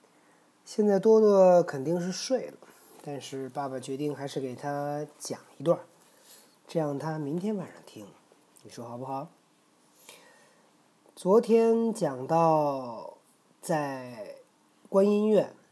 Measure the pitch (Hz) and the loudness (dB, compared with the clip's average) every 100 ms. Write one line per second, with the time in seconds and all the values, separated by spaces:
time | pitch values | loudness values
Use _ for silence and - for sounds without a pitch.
0 | _ _ _ _ _ _ - - 208 196 | _ _ _ _ _ _ -10 0 2 4
1 | 220 220 214 196 185 175 170 143 135 175 | 6 6 8 8 8 6 4 -2 -4 -4
2 | 175 175 - 254 - - - - - - | -4 -6 -4 -4 -6 -14 -20 -20 -20 -18
3 | 147 139 - 135 131 135 139 131 127 135 | -12 -12 -10 -10 -10 -8 -8 -8 -8 -6
4 | 147 135 139 147 131 120 147 143 143 147 | -6 -6 -8 -8 -8 -8 -8 -6 -6 -6
5 | 151 - - - - - 147 - - _ | -8 -12 -14 -14 -16 -6 -2 -2 -4 _
6 | _ _ - - - _ - 170 151 139 | _ _ -20 -20 -20 _ -8 -4 -4 -4
7 | 151 156 143 170 202 208 143 - - 110 | -6 -6 -6 -6 -4 -6 -8 -16 -20 -20
8 | 98 - _ _ _ _ 107 - 120 120 | -20 -20 _ _ _ _ -20 -16 -14 -12
9 | 131 135 165 _ _ _ _ _ _ _ | -10 -10 -12 _ _ _ _ _ _ _
10 | - - - _ _ _ _ _ _ _ | -20 -20 -20 _ _ _ _ _ _ _
11 | _ - 180 214 226 226 226 226 226 - | _ -6 4 4 6 4 4 2 0 -2
12 | 160 127 127 165 165 156 147 135 123 110 | -4 -4 0 2 4 4 2 -2 -8 -12
13 | - - _ _ _ _ - 160 143 135 | -16 -18 _ _ _ _ -4 -4 -4 -6
14 | 127 117 101 - _ _ _ _ - 196 | -12 -14 -16 -18 _ _ _ _ -2 2
15 | 202 208 214 208 - - _ | 4 4 4 2 2 -4 _